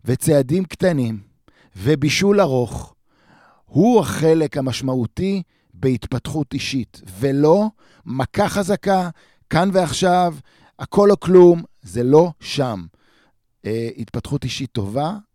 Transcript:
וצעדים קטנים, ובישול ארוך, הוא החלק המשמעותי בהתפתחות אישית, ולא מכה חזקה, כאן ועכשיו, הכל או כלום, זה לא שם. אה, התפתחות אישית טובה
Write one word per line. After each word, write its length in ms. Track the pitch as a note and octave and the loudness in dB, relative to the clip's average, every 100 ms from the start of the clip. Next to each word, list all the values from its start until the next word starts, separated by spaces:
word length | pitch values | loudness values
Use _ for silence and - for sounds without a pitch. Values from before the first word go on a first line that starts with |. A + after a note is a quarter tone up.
| - | -4
וצעדים 580 | B2+ - D3 B2+ F3 | -2 2 2 2 -2
קטנים, 540 | F#3 - F#3 D3+ A#2 A2 G2+ _ _ _ _ F#2 | -4 -2 0 0 -2 -6 -14 _ _ _ _ -6
ובישול 640 | A2 D3+ D3 - G3+ G3+ | -2 0 0 0 2 2
ארוך, 540 | F3 C3 A#2+ - - _ _ _ _ _ _ _ | 2 0 -2 -8 -14 _ _ _ _ _ _ _
הוא 360 | _ C3 G#3+ A3+ | _ 2 4 4
החלק 560 | C#3+ - D#3+ D#3+ D3+ D3 | 0 0 2 2 0 -4
המשמעותי 880 | C3+ A#2+ C3+ C3 A#2 - F#3+ G3 - _ _ | -6 -4 -4 -4 -6 -4 -4 -4 -8 _ _
בהתפתחות 800 | - C3+ B2 - A#2+ - D3+ C#3+ | -4 -2 -2 -6 -8 -6 -6 -6
אישית, 500 | C#3 - C3+ G#2+ - - F#2 | -6 -6 -6 -8 -14 -20 -6
ולא 480 | C3+ C#3 D3 F#3 G#3+ _ _ _ - | -2 2 4 4 2 _ _ _ -10
מכה 420 | B2+ B2 - G3+ | -6 -6 -2 -2
חזקה, 640 | F3+ F#3+ G3+ G3 F#3+ F3 - _ _ _ | -2 -4 -4 0 -2 -2 -10 _ _ _
כאן 200 | E3 F#3+ | 0 2
ועכשיו, 600 | F#3 E3 - F3+ F3+ F3 D3 _ _ _ _ | 0 -2 -2 0 2 0 -4 _ _ _ _
הכל 320 | C3 F#3+ G3+ | -2 2 4
או 100 | G3+ | 2
כלום, 420 | E3 F#3 F3 E3+ - _ | 6 8 8 6 -4 _
זה 200 | F#2+ G2+ | -10 -4
לא 300 | B2 D3+ F3 D#3 | 4 4 4 -4
שם. 440 | - C#3+ C3 G2+ E2+ _ _ _ _ _ _ _ | -10 -4 -4 -6 -12 _ _ _ _ _ _ _
אה, 240 | - A2+ A#2 - | -8 -6 -6 -10
התפתחות 480 | A2+ A#2+ - C#3+ | -10 -10 -6 -8
אישית 260 | B2+ - C3 | -6 -10 -8
טובה 400 | - G2 A#2+ D#3 G#3 _ | -6 -6 -4 -6 -8 _